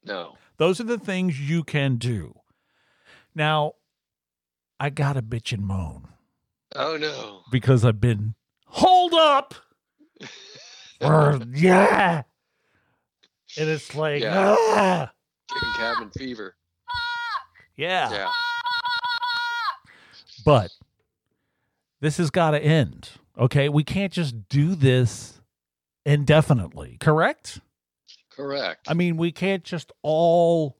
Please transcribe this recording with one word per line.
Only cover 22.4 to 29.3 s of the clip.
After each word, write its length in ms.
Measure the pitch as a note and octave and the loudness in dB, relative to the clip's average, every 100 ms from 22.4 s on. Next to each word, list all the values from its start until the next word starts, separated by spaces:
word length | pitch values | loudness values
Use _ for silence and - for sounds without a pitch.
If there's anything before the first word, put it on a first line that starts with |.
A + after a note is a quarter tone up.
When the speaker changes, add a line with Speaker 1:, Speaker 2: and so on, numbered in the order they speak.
| E3 D3+ | 2 2
Speaker 2:
end, 460 | D3+ D#3+ F2+ - - - _ - | 2 2 2 -6 -20 -20 _ 0
okay? 320 | C3 C#3+ C#3+ | 2 2 2
We 140 | D3 | 0
can't 280 | D3 F#3+ G3 | 0 -2 -2
just 340 | F3 D3+ A#2 G2 | -2 -4 -6 -2
do 260 | C#3 D#3 F#3 | 0 0 2
this 680 | C3+ B2+ B2 - - - _ _ _ _ _ _ C#3+ | 4 4 2 -2 -16 -20 _ _ _ _ _ _ 0
indefinitely, 920 | D3 C#3 D3+ D3+ B2+ F2 - - - | 0 6 4 6 2 0 -12 -18 -2
correct? 600 | - D#3 G3 D4+ - - _ _ _ _ _ - _ - | 2 4 2 -2 -14 -20 _ _ _ _ _ -20 _ -12
Speaker 1:
Correct. 500 | C#3 C#3 G2+ D#2+ - | -8 -4 -6 -8 -4
Speaker 2:
I 60 | |
mean, 240 | E3 F3 E3 | 0 0 0
we 140 | E3+ | -4